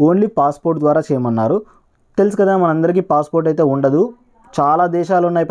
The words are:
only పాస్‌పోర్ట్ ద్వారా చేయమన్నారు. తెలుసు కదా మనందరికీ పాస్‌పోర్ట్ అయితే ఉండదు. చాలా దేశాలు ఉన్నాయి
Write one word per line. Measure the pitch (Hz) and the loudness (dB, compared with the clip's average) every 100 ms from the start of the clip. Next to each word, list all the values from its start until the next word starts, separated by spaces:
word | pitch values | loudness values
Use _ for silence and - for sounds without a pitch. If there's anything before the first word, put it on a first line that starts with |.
| 151 | 2
only | 185 214 160 | 2 0 0
పాస్‌పోర్ట్ | 143 147 170 160 | -2 -2 -4 -2
ద్వారా | 147 151 147 | 0 0 -2
చేయమన్నారు. | 135 123 113 113 196 - _ _ _ _ - | -4 -2 -2 -2 -2 -6 _ _ _ _ -2
తెలుసు | 202 202 | -2 0
కదా | 196 190 | 0 2
మనందరికీ | 175 160 165 180 | 0 0 0 -2
పాస్‌పోర్ట్ | 175 151 151 165 160 | 0 -2 0 -2 -2
అయితే | 156 | 0
ఉండదు. | 151 135 139 147 240 - _ _ _ - | 0 0 0 0 0 -4 _ _ _ -2
చాలా | 143 156 180 170 | 0 2 0 -2
దేశాలు | 170 185 175 | -2 0 0
ఉన్నాయి | 170 165 | 0 -2